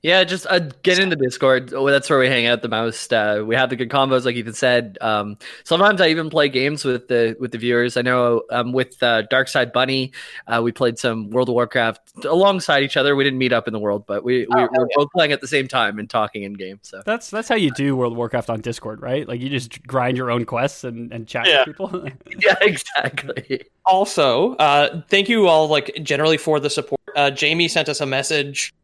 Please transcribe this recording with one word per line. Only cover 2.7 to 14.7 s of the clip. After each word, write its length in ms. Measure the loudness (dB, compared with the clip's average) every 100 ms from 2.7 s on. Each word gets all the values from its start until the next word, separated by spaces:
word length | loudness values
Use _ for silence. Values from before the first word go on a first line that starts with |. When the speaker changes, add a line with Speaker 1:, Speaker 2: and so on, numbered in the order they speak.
| -2 -2 -6 -2
Speaker 1:
Uh, 320 | 0 2 -2
we 80 | 0
have 140 | 0 0
the 60 |
good 140 | -2 -2
convos, 340 | 0 2 2
like 120 | 0 -4
Ethan 160 | -8
said. 440 | 0 2 2 0 -6
Um, 360 | -2 -2 -2 -10 -18 -18
sometimes 340 | -2 2 4 4
I 80 | 2
even 220 | 2 -2
play 180 | 0 0
games 380 | 0 -2 -2
with 240 | -2 -4 0
the, 260 | 2 2 -2
with 140 | -8
the 60 | -4
viewers. 400 | 0 2 2 0
I 40 |
know, 420 | 0 2 2 0 0
um, 220 | -4 -2
with, 300 | -2 -4 0
uh, 200 | 2 2 2
Darkside 440 | 0 2 0 0
Bunny, 400 | 0 0 -2 -4 -10 -18 -18 -4
uh, 140 | 0
we 80 | 0
played 260 | 0 0 0
some 300 | -4 -2 -4
World 180 | -2 0
of 60 |
Warcraft 680 | 0 0 0 -2 -2 _ -10
alongside 600 | 0 4 4 2 0 0
each 120 | 2
other. 180 | 0 2
We 120 | 2
didn't 140 | 0 0
meet 120 | 0
up 160 | 0 0
in 60 |
the 60 | -4
world, 260 | -2 -4 -4
but 160 | -6
we, 160 | 0 -2
we 60 | 2
Speaker 2:
Oh, 60 | 2
hell 100 | 2